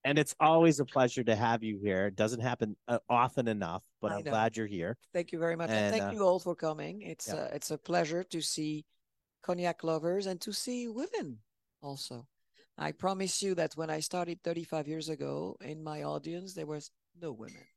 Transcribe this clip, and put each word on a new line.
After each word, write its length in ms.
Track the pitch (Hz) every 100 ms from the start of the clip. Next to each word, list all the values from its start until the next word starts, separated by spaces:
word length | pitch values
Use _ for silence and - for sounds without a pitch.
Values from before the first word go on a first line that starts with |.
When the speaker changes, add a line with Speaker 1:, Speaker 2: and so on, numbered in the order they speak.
Speaker 1:
And 140 | 135 147
it's 160 | 143 -
always 400 | 156 165 165 143
a 40 | 131
pleasure 360 | 135 123 -
to 120 | 117 107
have 260 | 117 117
you 160 | 110 101
here. 240 | 104 92 101
It 100 | 92
doesn't 240 | 110 120
happen, 340 | 123 120 110 101 -
uh, 100 | 117 -
often 380 | 120 127 - 117
enough, 340 | 107 87 90 _ _
but 120 | 107
Speaker 2:
I 40 | 101
Speaker 1:
I'm 80 |
Speaker 2:
know. 60 | -
Speaker 1:
glad 260 | 110 113 113
you're 100 | 107
here. 300 | 98 87 117 _
Speaker 2:
Thank 180 | 175 170
you 80 | 165
very 180 | 165 165
much. 120 | 170
And 100 | 110
Speaker 1:
And, 140 | 202
Speaker 2:
thank 100 | 220 202
Speaker 1:
uh, 40 |
Speaker 2:
you 100 | 214
all 140 | 190 180
for 160 | 180
coming. 480 | 170 160 156 151 202
It's, 260 | 180 160 -
Speaker 1:
yeah. 60 |
Speaker 2:
uh, 140 | 151 -
it's 180 | 147 -
a 60 | 151
pleasure 480 | - 175 156 170
to 160 | 185 165
see 460 | 156 - 151 151 - _ _ _ _ _
cognac 420 | - 180 175 165
lovers 420 | 160 160 165 190 190
and 140 | 180
to 120 | -
see 360 | 202 - 247 240
women 500 | 220 320 440 175 110 _ _ _ _
also. 440 | 143 139 - 123 131 _ _ _ _ -
I 140 | 151
promise 500 | 147 190 190 190 -
you 120 | 196 175
that 180 | 160
when 160 | 151 160
I 100 | 156
started 420 | 156 180 170 170
thirty-five 460 | 170 170 160 160 143
years 220 | 160 156
ago, 460 | 151 139 143 170 -
in 220 | - 156
my 180 | 156 151
audience, 500 | 147 151 147 170 190
there 120 | 185 151
was 240 | 151 - _ _ 170
no 120 | 170
women. 320 | 113 113 - -